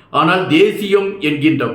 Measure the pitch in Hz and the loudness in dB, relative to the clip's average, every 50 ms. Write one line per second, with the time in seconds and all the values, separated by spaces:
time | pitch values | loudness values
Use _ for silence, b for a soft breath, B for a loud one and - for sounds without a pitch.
0 | b b - 143 160 170 185 185 180 123 151 165 202 214 - 202 208 196 196 202 | b b -2 0 0 2 0 0 0 2 4 4 4 2 2 -2 -2 0 0 0
1 | 196 196 - - 139 151 151 135 139 160 147 131 123 113 | 0 -2 -6 -4 -4 -4 -2 0 0 0 0 0 -2 -6